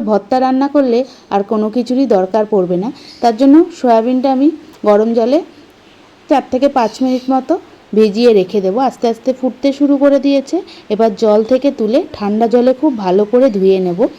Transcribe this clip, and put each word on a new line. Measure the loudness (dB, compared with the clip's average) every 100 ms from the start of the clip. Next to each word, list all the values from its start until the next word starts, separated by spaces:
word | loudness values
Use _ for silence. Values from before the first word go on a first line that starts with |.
| 0
ভর্তা | -2 -2 -2
রান্না | 0 0 0 0
করলে | 0 0 -4 -10 -6
আর | -4 -2
কোনো | -2 -2 -4
কিছুরই | -4 -2 0 0
দরকার | 0 -2 -2
পড়বে | 0 0 -2
না। | -4 -10 -18 -4
তার | -2 2
জন্য | 4 4 4 0
সয়াবিনটা | 0 2 0 -2 0 0
আমি | 0 -2 -8 -6 0
গরম | 2 2 0
জলে | 0 0 -2 -12 -20 _ _ -20 -20 _ -2
চার | -2 -2
থেকে | -2 0 0
পাঁচ | -2 -2
মিনিট | -4 -2 -2
মতো | -2 -2 -4 -6 -20 _ 0
ভিজিয়ে | 2 2 2 2
রেখে | 0 -2 -2
দেবো। | -2 -4
আস্তে | -2 -4
আস্তে | -4 -4 -4
ফুটতে | -4 -4 -4 0
শুরু | 0 2
করে | 2 2 2
দিয়েছে। | 0 -2 -6 -8 -14 -6
এবার | -2 0 0
জল | 0 2 2
থেকে | 0 0 -2
তুলে | -2 -2 -2 -6
ঠান্ডা | -4 -2 0
জলে | 2 2 0
খুব | 0 -2
ভালো | -2 0 0
করে | 2 2 2
ধুয়ে | 2 2 0
নেব। | -2 -4